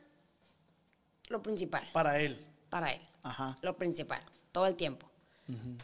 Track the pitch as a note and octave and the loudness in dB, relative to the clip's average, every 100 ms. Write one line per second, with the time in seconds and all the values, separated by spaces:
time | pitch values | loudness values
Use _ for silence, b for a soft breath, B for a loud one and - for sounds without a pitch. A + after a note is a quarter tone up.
0 | - _ _ _ _ _ _ _ _ _ | -20 _ _ _ _ _ _ _ _ _
1 | _ _ - A3+ G#3+ G#3 F3 D#3 - E3 | _ _ -6 -6 -2 -2 0 -2 0 4
2 | D#3 D3 D3+ A#2+ - - - F3 D#3 B2+ | 6 6 2 0 -12 -20 -6 -2 0 -2
3 | - - C3 A#2+ C3 C3 F#3 F3+ F3 E3 | -6 -10 -6 -4 -4 -2 -4 0 0 0
4 | D3 C3 - - _ F3+ F#3+ F3 D#3 B2+ | -2 -4 -6 -20 _ 4 4 4 -2 -4
5 | - _ b b b A#2+ B2 A#2+ | -14 _ b b b -8 -6 -10